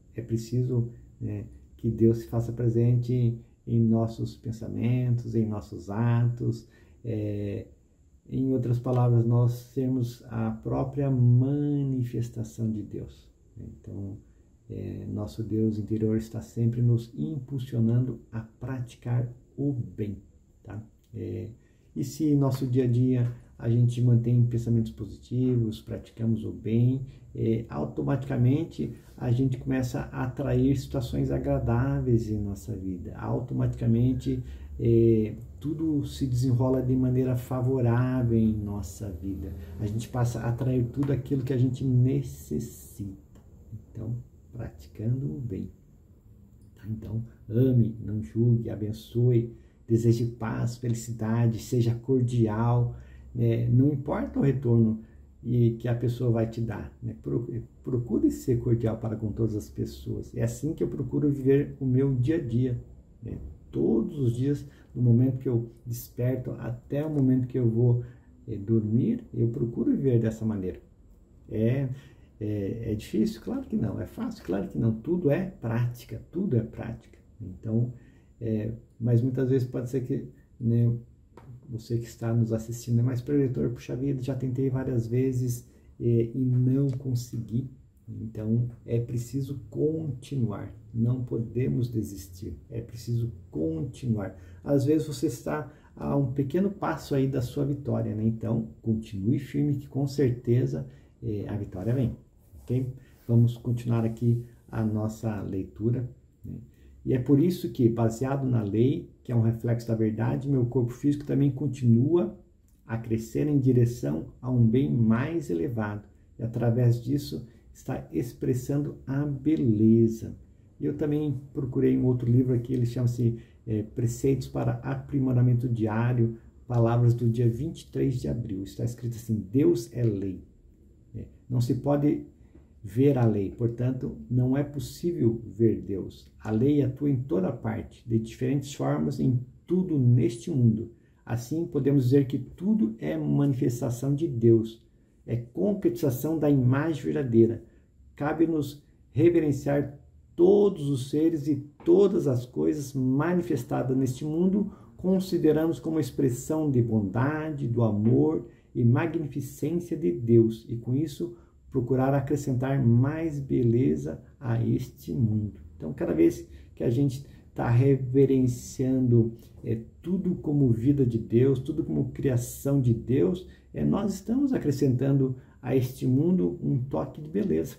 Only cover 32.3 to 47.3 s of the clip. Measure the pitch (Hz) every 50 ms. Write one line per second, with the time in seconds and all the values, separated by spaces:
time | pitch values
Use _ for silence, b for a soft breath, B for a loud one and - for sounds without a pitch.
32.3 | 107 104 104 101 101 - - - 107 95 95 95 92 90 85 - - - 104 110
33.3 | 117 127 123 - 135 127 127 120 123 - 127 117 113 117 123 127 131 127 - 135
34.3 | 131 127 127 B B B B B B - 120 117 117 113 117 113 113 110 110 110
35.3 | 107 - - - - - - 143 156 151 165 160 151 143 139 - - - 139 131
36.3 | 123 120 127 135 120 120 131 131 135 131 127 127 131 127 127 127 123 127 127 127
37.3 | 127 123 - - 131 127 120 127 135 135 123 117 117 123 127 127 127 131 120 117
38.3 | 113 113 110 110 107 107 104 101 101 101 98 - - - 98 98 95 - 98 98
39.3 | 95 - - - - B B B B - 110 101 107 117 120 - - 123 120 120
40.3 | - 123 123 120 117 - 123 127 127 127 117 117 - 135 143 135 139 - - -
41.3 | 143 135 123 - 139 123 123 131 123 - 143 135 127 123 123 131 139 143 139 -
42.3 | - - - - 151 143 - - - - - - - - 104 98 95 - - -
43.3 | - - - - - - - - - 107 - - - 107 101 107 123 123 - -
44.3 | - - - - - 120 120 - - - - - - - 104 113 123 135 139 147
45.3 | 151 151 123 107 95 92 95 - - - _ - - - - - - - - -
46.3 | - - - - - - - - - - - 110 110 107 107 98 107 113 117 B